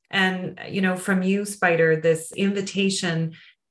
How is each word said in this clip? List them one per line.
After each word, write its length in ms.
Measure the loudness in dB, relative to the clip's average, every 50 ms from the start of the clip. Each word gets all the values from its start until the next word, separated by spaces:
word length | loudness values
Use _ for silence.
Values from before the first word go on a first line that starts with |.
| _ _
And, 480 | 0 0 0 0 0 -2 -6 -8 -10 -12 -12 -8
you 120 | -4 -2
know, 140 | 0 0 0
from 280 | -2 -2 0 0 2 2
you, 200 | 2 0 0 0
Spider, 520 | -4 -2 0 2 2 4 4 4 4 4
this 360 | 4 4 2 2 2 -2 -8
invitation 1000 | -4 -2 -2 0 0 -2 -4 -4 -2 0 0 0 0 0 -2 -2 -2 -2 -2 -4 -6 -10 -20 -20 _ _ _ _